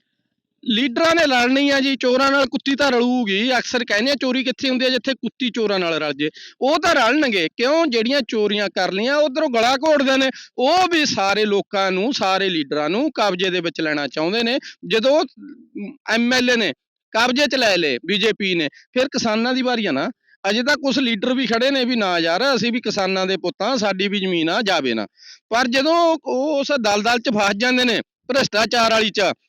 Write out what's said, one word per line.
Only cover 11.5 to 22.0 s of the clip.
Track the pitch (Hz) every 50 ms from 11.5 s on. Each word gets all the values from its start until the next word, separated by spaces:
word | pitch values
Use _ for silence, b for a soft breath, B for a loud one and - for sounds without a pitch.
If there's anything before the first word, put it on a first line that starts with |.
| 202 196 - - - 196 196 190
ਨੂੰ, | 190 185 202 262
ਸਾਰੇ | 277 - 214 190 190 190 196 190
ਲੀਡਰਾਂ | 180 156 143 131 147 147 147 151
ਨੂੰ | 180 220 294 311
ਕਬਜ਼ੇ | - 254 214 202 185 180 196 190
ਦੇ | 175 180
ਵਿੱਚ | 165 170 - -
ਲੈਣਾ | 165 156 151 147 143 139
ਚਾਹੁੰਦੇ | - 156 156 175 202 233
ਨੇ। | 240 233 254 277 B B B B -
ਜਦੋਂ | 175 202 226 214 262 285 320 370 - _ 220 208 - - - - _ _ - 202 185 - - _ -
ਐਮ | 214 233 240 240
ਐਲ | 254 254 247 247
ਏ | 247
ਨੇ | 233 214 160 123 - _ _ _ _ _ _
ਕਬਜ਼ੇ | - 220 233 254 233 269 294
'ਚ | 269 285
ਲੈ | 262 240 214 190
ਲਏ | 175 160 147 127 120
ਬੀਜੇਪੀ | - 160 202 196 202 220 202 - 202 190 180
ਨੇ, | 170 151 143
ਫਿਰ | - - - _ _ 254 262
ਕਿਸਾਨਾਂ | 285 - 247 - 226 214 220 226 247 262
ਦੀ | 262
ਵਾਰੀ | 247 254 247 226 208
ਆ | 185
ਨਾ। | 135 131 160 - - b b b b b - 196
ਅਜੇ | 208 233
ਤਾਂ | 247 277 294
ਕੁਛ | 277 262 269 247 285
ਲੀਡਰ | 269 233 226 202 - 247 262
ਵੀ | 262 262
ਖੜੇ | 202 233 226 247 277
ਨੇ | 277 269 247
ਵੀ | 233 254
ਨਾ | 226